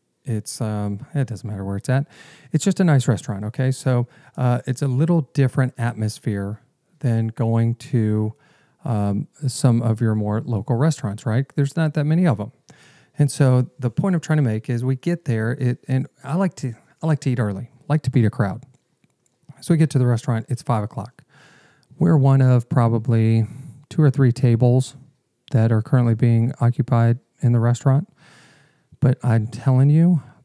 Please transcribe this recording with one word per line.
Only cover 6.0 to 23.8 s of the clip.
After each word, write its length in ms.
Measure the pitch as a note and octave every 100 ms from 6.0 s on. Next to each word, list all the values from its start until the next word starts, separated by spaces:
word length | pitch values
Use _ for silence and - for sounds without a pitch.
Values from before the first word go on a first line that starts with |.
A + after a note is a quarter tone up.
| A2 - - G2+ G2 A2 _ _ _ _
than 300 | B2+ A2+ A2+
going 480 | - A2+ A2+ A2+ A2+
to, 580 | - A#2+ G#2+ G#2+ A2 - _ _ _ _
um, 440 | - G#2+ G2+ G2+ - - C3+
some 360 | - B2+ A#2
of 180 | A#2 A2
your 160 | A2+ A2
more 240 | G#2 G#2+
local 340 | - A2 -
restaurants, 500 | A#2 D#3+ - G#2 G#2
right? 220 | - A#2 C#3
There's 220 | - C#3 -
not 180 | D#3
that 120 | D3+ D3
many 200 | E3 F3+
of 140 | G#2
'em. 100 | G#2+ - _ _ _ _ _ -
And 140 | C#3+
so 400 | - C3+ B2+ B2 -
the 100 | B2+
point 280 | - G3 F3
I'm 40 |
trying 180 | - D#3
to 40 |
make 260 | B2+ G#2+ A#2+
is 160 | A#2+
we 120 | B2+ C3
get 300 | E3+ F3 -
there, 260 | A2+ A2
it, 320 | - B2+ A#2+ -
and 220 | C3 C3+ _
I 100 | -
like 220 | E3+ F#3+ -
to, 180 | B2+ A2 _ -
I 60 | D#3+
like 140 | D3
to 100 | C3+
eat 80 | B2
early, 320 | G#2 F#2+ A#2+ _ -
like 140 | D3+
to 80 | -
beat 140 | B2+
a 60 | G#2+
crowd. 340 | - G2+ A2 - _ _ _ _ _ _ _ - -
So 140 | -
we 40 | E3
get 120 | D#3
to 80 | C#3
the 60 | B2
restaurant, 400 | A#2 - A2+ -
it's 120 | A#2
five 220 | - A2+
o'clock. 400 | G#2 A2 A2+ _ _ _ - _ _ _ _ -
We're 180 | F3 D#3
one 240 | C3+ C3+
of 260 | B2+ B2 -
probably 760 | - A#2 A2+ A#2 A2+ A2 A2+ A2 - - -